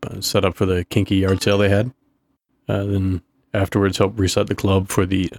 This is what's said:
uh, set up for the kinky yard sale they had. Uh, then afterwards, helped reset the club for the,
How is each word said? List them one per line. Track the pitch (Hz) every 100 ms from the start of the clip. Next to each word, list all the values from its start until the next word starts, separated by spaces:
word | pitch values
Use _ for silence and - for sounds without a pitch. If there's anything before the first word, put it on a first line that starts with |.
| -
uh, | 98
set | - 104
up | 95 -
for | 95
the | 90
kinky | 90 107 98 95
yard | 95 92
sale | 104 101
they | 101
had. | 101 123 - _ _ _ _ _ _ -
Uh, | 101
then | 101 98 95 92 - _ _
afterwards, | 104 95 104 98 -
helped | 98 110
reset | 92 104 101
the |
club | 101 101 98 95
for | - 92
the, | 95 90